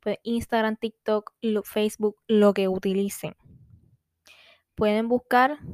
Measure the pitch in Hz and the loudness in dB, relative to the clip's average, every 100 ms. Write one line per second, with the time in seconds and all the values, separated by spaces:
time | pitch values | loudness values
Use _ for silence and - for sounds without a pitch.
0 | 214 - - 233 - 226 220 220 226 - | -6 -6 -4 -6 -2 -2 -2 -2 -8 -6
1 | - 214 214 _ 226 214 - 214 214 - | -2 -2 -4 _ -2 -2 -2 -2 -2 -2
2 | 214 - - 214 208 196 190 185 196 190 | -4 -4 0 4 6 4 0 -2 -2 -2
3 | 202 - 156 - - - - - _ _ | -2 -6 -12 -14 -20 -20 -20 -20 _ _
4 | _ _ _ - _ _ _ - 214 214 | _ _ _ -20 _ _ _ -2 0 2
5 | 233 247 - 247 262 294 - | 0 -2 2 2 2 0 -12